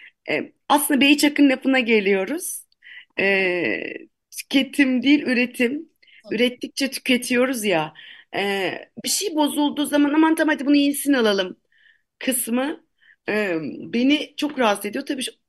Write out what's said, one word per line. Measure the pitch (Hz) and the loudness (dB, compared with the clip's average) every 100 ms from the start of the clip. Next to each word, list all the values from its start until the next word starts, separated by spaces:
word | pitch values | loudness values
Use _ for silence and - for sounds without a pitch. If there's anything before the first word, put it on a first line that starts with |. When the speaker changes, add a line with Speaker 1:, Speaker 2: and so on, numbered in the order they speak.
| - _ - | -20 _ -6
Speaker 1:
e, | 151 - _ - | -4 -6 _ 0
aslında | 294 - 277 | 0 2 2
Bey | 277 294 | 4 4
Çakın | 294 285 285 | 2 4 4
lafına | 262 262 262 | 4 0 0
geliyoruz. | 233 220 196 196 190 320 - - - _ - - - - | 2 2 2 0 -2 -6 -8 -12 -16 _ -20 -20 -12 -2
E, | 196 196 185 180 127 87 - - - _ _ | 2 2 2 0 -2 -4 -6 -12 -16 _ _
tüketim | - - 269 269 - 262 254 | -16 -2 -2 0 0 2 2
değil, | 262 294 | 2 2
üretim. | - 247 247 - 240 294 330 _ _ _ | 2 0 -2 0 -2 -2 -10 _ _ _
Speaker 2:
Hı. | 208 | -6
Speaker 1:
Ürettikçe | 208 247 247 262 - 269 | 0 0 -2 -10 -6 -6
tüketiyoruz | - - 247 247 247 254 247 208 | -4 -2 0 0 0 0 -2 -2
ya. | 165 156 - - - _ - | 0 -2 -8 -20 -20 _ -6
E, | - 196 170 - - - | -4 -4 -4 -6 -12 -12
bir | 247 | -6
şey | - 403 302 | -4 -2 0
bozulduğu | 294 285 294 233 294 | 0 0 -2 -2 -2
zaman, | 294 285 | 2 2
"Aman | 302 320 320 | 4 4 2
tamam, | 311 302 | 0 0
hadi | 269 | 2
bunu | 285 | 2
yenisini | 285 277 285 269 | 2 0 0 2
alalım." | 220 196 185 - _ _ _ _ _ - | 2 2 -2 -8 _ _ _ _ _ -10
kısmı, | - 247 226 240 277 - _ _ _ _ - | -4 -4 -2 -2 -4 -6 _ _ _ _ -4
e, | 208 202 165 147 - 160 | -2 -2 -2 -6 -10 -6
beni | 233 262 294 - - | 0 2 2 -2 -6
çok | 294 285 | -6 0
rahatsız | 226 202 208 | 0 0 -4
ediyor. | 247 277 | -8 -6
Tabii | 262 | -6
şu | 240 - | -8 -12